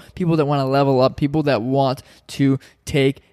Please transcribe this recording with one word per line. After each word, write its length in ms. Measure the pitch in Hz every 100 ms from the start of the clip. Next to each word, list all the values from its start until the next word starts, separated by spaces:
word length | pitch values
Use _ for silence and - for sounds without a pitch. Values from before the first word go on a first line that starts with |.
| -
people 220 | - 175 160
that 100 | 143
wanna 220 | 143 135
level 340 | 139 139 131
up, 160 | 127 -
people 240 | 143 143
that 200 | 147 123
want 400 | 117 135 135 120 - - -
to 320 | - 139 135 - _ -
take 360 | 151 139 - _